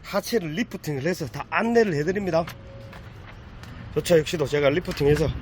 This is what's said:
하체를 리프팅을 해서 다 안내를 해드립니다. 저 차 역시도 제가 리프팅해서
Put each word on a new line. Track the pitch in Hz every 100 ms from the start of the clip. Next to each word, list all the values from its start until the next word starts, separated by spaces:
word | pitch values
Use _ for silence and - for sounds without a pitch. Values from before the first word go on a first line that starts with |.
하체를 | - 196 - 226 165
리프팅을 | 160 233 185 156 139
해서 | 151 180 139
다 | 139 -
안내를 | 170 226 233 214
해드립니다. | 143 151 196 185 160 165 - - - - - - - - - - - - - -
저 | 151
차 | - 165
역시도 | 147 170 131
제가 | 147 143
리프팅해서 | 151 - - 143 151 143 -